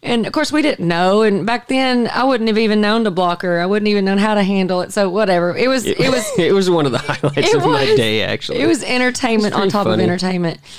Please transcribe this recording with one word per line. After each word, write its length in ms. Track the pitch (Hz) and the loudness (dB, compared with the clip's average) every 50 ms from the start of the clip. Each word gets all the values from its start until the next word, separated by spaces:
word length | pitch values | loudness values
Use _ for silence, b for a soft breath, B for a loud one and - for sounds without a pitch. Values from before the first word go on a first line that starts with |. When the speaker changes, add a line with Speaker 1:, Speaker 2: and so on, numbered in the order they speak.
| - | -4
Speaker 1:
And 240 | 254 240 240 214 - | -2 -2 -2 -2 -2
of 40 | |
course, 200 | - 302 302 - | -2 -2 -2 0
we 100 | - 302 | 0 0
didn't 260 | 311 302 262 - - 170 | 0 0 -2 -2 -2 -2
know. 360 | 170 170 180 185 196 214 220 | 0 2 2 2 4 4 4
And 200 | 220 196 196 156 | 2 2 0 0
back 220 | 208 233 240 - - | -2 -4 -4 -4 -2
then, 400 | 262 262 262 254 254 247 233 220 - | -2 0 0 0 0 0 0 -2 -2
I 100 | - 240 | -2 0
wouldn't 240 | 269 269 240 220 226 | 0 0 0 0 0
have 80 | 214 214 | 0 2
even 220 | 226 214 214 214 | 2 2 2 2
known 220 | 208 208 214 226 233 | 2 2 2 0 0
to 60 | 214 | 0
block 300 | 180 175 185 175 175 170 | 0 0 0 0 0 -2
her. 180 | - 180 175 170 | -2 -2 -2 0
I 60 | 175 | 0
wouldn't 220 | 185 202 214 208 214 | 0 0 0 0 0
even 160 | 208 202 190 | 0 0 0
known 140 | 190 196 196 | 0 0 2
how 160 | 202 220 214 | 2 2 2
to 80 | 208 202 | 2 2
handle 380 | 190 202 196 190 180 185 180 | 2 2 0 0 0 0 -2
it. 120 | 180 - - | -4 -4 -2
So 160 | 214 202 190 | -2 0 0
whatever. 480 | 175 202 220 196 185 175 170 175 170 160 | 0 0 0 2 2 2 2 0 0 0
It 100 | 196 254 | 0 0
was, 180 | 262 262 214 - | 0 0 0 -2
Speaker 2:
It, 120 | - - | -2 0
Speaker 1:
it 100 | - - | 0 0
was, 120 | 262 247 220 605 554 | 0 -2 -2 -4 -2
Speaker 2:
<laughs> 40 | - | 0
it 140 | 170 156 185 | 2 2 2
was 160 | 196 190 180 | 2 2 2
one 160 | 180 165 151 | 2 2 2
of 60 | 139 | 0
the 80 | 120 123 | -2 -2
highlights 360 | - - 143 - - 147 143 - - 339 | -4 -4 -6 -2 -2 -2 0 0 0 2
Speaker 1:
it 60 | 440 | 2
Speaker 2:
of 80 | 453 - | 2 2
my 180 | - 147 143 135 | 2 0 0 2
Speaker 1:
was, 100 | - - - | 2 2 2
Speaker 2:
day, 240 | 113 110 107 110 | 2 2 0 0
actually. 380 | 98 95 104 - - - - - | 0 -2 -4 -4 -6 -6 -4 -2
Speaker 1:
it 80 | 269 320 | 0 0
was 160 | 339 254 - | 0 0 -2
entertainment 640 | 277 254 247 254 254 247 - - 247 226 220 208 208 | -4 -2 0 0 0 -2 -2 -2 0 0 2 0 0
Speaker 2:
It's 80 | - | 0
Speaker 1:
on 60 | - 190 | 0 -2
Speaker 2:
pretty 80 | 196 | 0
Speaker 1:
top 140 | - 208 202 185 | 0 0 0 0
Speaker 2:
funny. 160 | 180 180 185 | 0 0 0
Speaker 1:
of 40 | 175 | 0
entertainment. 500 | 175 185 180 185 185 180 175 165 160 - B B B | 0 -2 -2 -2 -2 -2 -2 -4 -4 -6 B B B